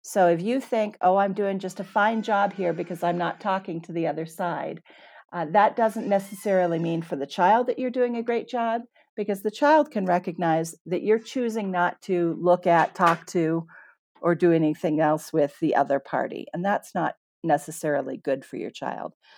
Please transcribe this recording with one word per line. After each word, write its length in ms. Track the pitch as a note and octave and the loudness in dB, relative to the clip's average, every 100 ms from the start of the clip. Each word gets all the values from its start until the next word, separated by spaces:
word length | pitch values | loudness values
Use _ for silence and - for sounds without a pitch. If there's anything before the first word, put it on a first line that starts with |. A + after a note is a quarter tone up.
So 280 | - G#3 F3 | -4 4 4
if 120 | E3+ | 4
you 200 | F#3 B3+ | 2 -2
think, 360 | C4 A3+ G#3+ G#3+ | -2 -2 -2 0
"Oh, 160 | F#3 F#3+ | 2 4
I'm 180 | G3 | 2
doing 240 | F#3+ G3+ G3 | 0 -2 -2
just 220 | F#3+ F#3 | -6 -10
a 40 | |
fine 380 | F#3+ - G#3 A3+ | -4 2 2 2
job 320 | G#3+ G#3 G3+ | 0 2 0
here 180 | G3 F3+ | 0 -2
because 300 | E3 F3 E3+ | -2 -6 -4
I'm 160 | F3 F3 | -2 0
not 220 | E3 - | -2 -4
talking 400 | G#3 F#3+ G3 E3 | -4 -4 -4 -10
to 100 | E3 | -8
the 140 | E3 D#3+ | -4 -4
other 200 | D3+ D#3+ | -4 -8
side," 560 | - F3+ D#3 C#3 E3 _ - - - _ | -6 -4 -4 -6 -10 _ -20 -20 -20 _
uh, 120 | F3+ D#3 | -8 0
that 280 | F#3+ G3+ | 4 4
doesn't 320 | - A3+ A3 G3+ | 4 -2 0 0
necessarily 720 | G3 G3 G3 G#3+ F#3+ F3 E3 | 0 -2 -8 0 2 2 0
mean 240 | E3 E3 | -2 -4
for 140 | E3 D3+ | -4 -6
the 100 | C#3 | -6
child 400 | - F3+ A3+ B3+ | 0 4 4 2
that 120 | - | -2
you're 120 | B3+ | -4
doing 260 | B3+ B3 A#3 | -2 -2 -2
a 60 | |
great 260 | A#3 A#3 A3+ | -2 -4 -4
job, 340 | B3 A#3 A#3 A#3+ _ _ - | -4 -2 -4 -6 _ _ -10
because 260 | G3+ G3 | -6 -2
the 80 | G#3+ | -4
child 400 | G#3 C#4+ D#4 D4+ | 0 4 4 4
can 160 | A3+ F#3 | -2 0
recognize 680 | F3+ F3+ E3+ E3+ D#3+ E3 - - | 0 0 -4 0 0 -2 -8 -6
that 160 | F3 | -4
you're 160 | - A3 | 0 0
choosing 540 | A3+ C4 A#3+ A3 G3+ | 0 -4 -4 -4 -4
not 280 | F3+ F3 - | 0 0 -2
to 340 | - F3+ E3+ E3 | -4 0 0 0
look 300 | E3+ F3 F3 | 2 2 4
at, 260 | E3+ D#3+ | 4 4
talk 320 | - F3 E3 - | 2 2 2 -2
to, 400 | F3+ D#3+ E3 E3 - - _ _ _ | -2 0 0 -4 -16 -20 _ _ _
or 140 | E3+ E3+ | 0 2
do 160 | F3 | 4
anything 480 | E3 D#3 D#3 F3 D3+ | 4 2 0 -2 0
else 320 | D#3 D#3 - | 2 0 -2
with 260 | D#3+ C#3+ - | 0 0 0
the 160 | D#3+ | 0
other 240 | - C#3 C#3 | 2 2 -2
party. 480 | - - - - - | -2 -4 -4 -6 -10
And 100 | - | -6
that's 300 | F#3+ G3+ - | -2 -4 -4
not 220 | F#3+ D#3+ - _ _ | -4 -4 -6 _ _
necessarily 760 | E3 D3 - D#3 D#3 C#3+ C3+ C3+ | 0 0 -2 -8 -2 -2 -2 -8
good 280 | - C#3 | -4 -4
for 120 | C#3 B2 | -4 -10
your 140 | - | -10
child. 440 | - - - - _ _ | -8 -8 -8 -10 _ _